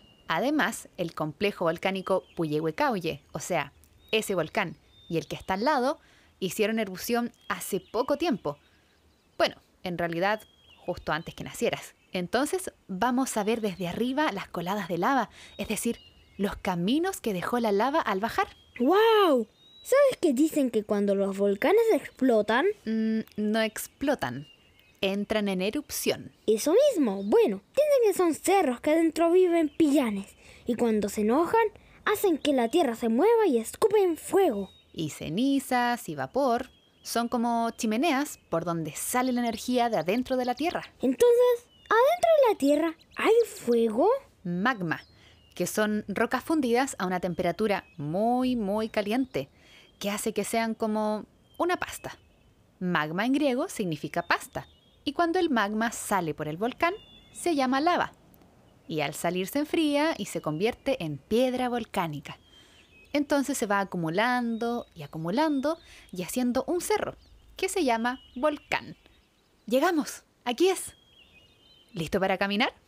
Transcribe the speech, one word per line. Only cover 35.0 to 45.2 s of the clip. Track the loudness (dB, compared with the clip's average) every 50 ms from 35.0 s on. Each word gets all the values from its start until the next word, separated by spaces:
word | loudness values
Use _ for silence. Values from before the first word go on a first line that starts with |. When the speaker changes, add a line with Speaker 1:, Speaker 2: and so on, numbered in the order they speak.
| -6 -6
Speaker 1:
cenizas | -6 -8 -8 -6 -2 0 0 2 2 0 0 0 0 0 0 0 -2 -4 -6 -10
y | -6
vapor | -6 -6 -4 -2 0 2 2 2 0 -2 -6 -12 _ _ _ _ _
son | _ -6 -2 -2 -2 0
como | -2 -2 0 0 0 0 -2 -2
chimeneas | -4 -4 -2 -2 0 0 2 2 2 0 -2 -4 -8 -14 _ _
por | -4 -2 -2
donde | -2 -4 -4 -4 -6
sale | -8 -8 -8 -4 -2 0 0 0
la | 0 0
energía | -2 -2 -4 -4 -4 -2 0 0 2 2
de | 2
adentro | 0 0 0 0 0 0 -2 -2
de | -2 0
la | -2 -2
tierra. | -2 -2 -2 -2 -4 -6 -8 -10 _
Speaker 2:
Entonces, | 0 0 4 6 6 6 8 6 6 4 4 2 -2 _ _ _ _
¿adentro | 2 4 4 6 6 4 4 4 4 6 6
de | 6 4
la | 4 4
tierra | 4 2 4 4 2 0 -2 -6 _ _ _
hay | 0 2 4 6 6 4
fuego? | 2 -2 -6 -2 2 2 4 2 2 2 2 4 4 4 2 -2 -8 _ _ _
Speaker 1:
Magma, | -6 -4 -2 0 -2 -2 -2 -4 -4 -4 -6 -8 -14 _ _